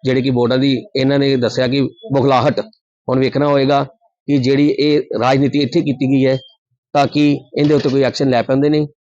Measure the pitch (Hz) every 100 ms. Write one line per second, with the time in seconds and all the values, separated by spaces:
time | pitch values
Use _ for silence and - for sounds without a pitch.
0 | 139 131 131 123 120 127 139 123 - -
1 | 135 139 139 135 120 - 127 135 131 -
2 | - 135 131 131 135 113 - _ _ _
3 | - 131 131 135 147 143 135 143 143 _
4 | _ _ - 143 127 139 147 143 147 147
5 | - 107 120 135 139 139 135 170 147 123
6 | 131 139 131 131 - _ _ _ _ 147
7 | 139 147 147 139 - - 147 147 143 135
8 | 131 120 139 123 113 135 147 151 147 _